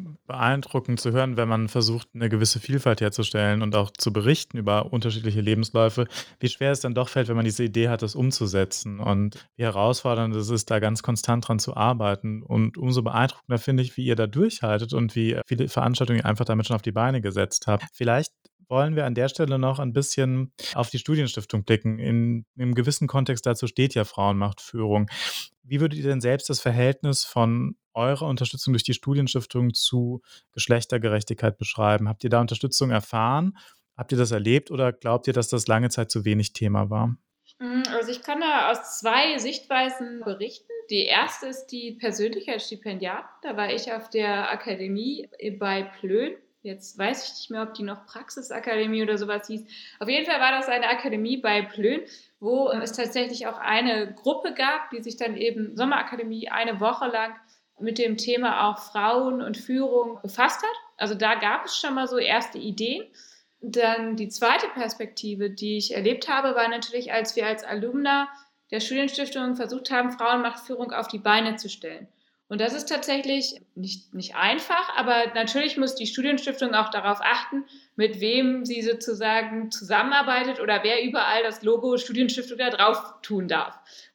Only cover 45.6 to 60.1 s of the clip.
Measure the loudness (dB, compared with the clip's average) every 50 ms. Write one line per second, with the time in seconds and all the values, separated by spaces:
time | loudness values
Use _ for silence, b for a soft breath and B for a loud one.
45.6 | -2 -2 -2 -2 -4 -6 -10 -8 -4 0 0 0 0 -2 -6 -10 _ _ _ _
46.6 | -14 -14 -14 -14 -16 -14 -6 -4 -2 -2 -2 -4 -8 -12 -12 -14 -12 -10 -8 -8
47.6 | -8 -8 -8 -8 -8 -8 -10 -10 -14 -18 -20 -18 -18 -16 -14 -14 -12 -10 -10 -8
48.6 | -4 -2 0 0 0 0 0 0 0 0 0 0 0 -2 -4 -4 -4 -6 -10 -10
49.6 | -10 B B B B B B B -2 0 0 2 2 2 2 2 4 4 2 2
50.6 | 0 0 0 0 2 0 0 0 -2 -2 -2 -2 -2 -2 -2 0 2 2 2 2
51.6 | 0 -2 -2 0 2 2 2 0 -4 B B B B B B B -2 0 2 2
52.6 | 2 2 0 -2 -4 -4 -4 -4 -4 -2 -2 -2 -2 -2 -4 -6 -6 -8 -6 -4
53.6 | -2 0 2 2 2 2 2 0 -2 -4 -6 -4 0 0 0 0 -2 -4 -2 0
54.6 | 0 2 0 0 -4 -8 -10 -10 -10 -10 -8 -6 -4 -4 -2 -2 -2 -2 0 -2
55.6 | -4 -4 -2 -2 0 2 2 0 -2 -2 -6 -8 -8 -8 -8 -8 -6 -4 -2 -2
56.6 | -2 -2 -2 0 0 0 0 0 -2 -2 -2 -2 -4 -4 -8 -12 b b b b
57.6 | b b _ -8 -6 -4 -2 0 0 0 -2 -2 -2 -2 0 0 0 0 2 2
58.6 | 2 2 0 -2 -8 -8 -4 0 2 2 2 2 2 0 -2 -2 -4 -6 -8 -8
59.6 | -6 -4 -2 -2 0 2 2 2 0 0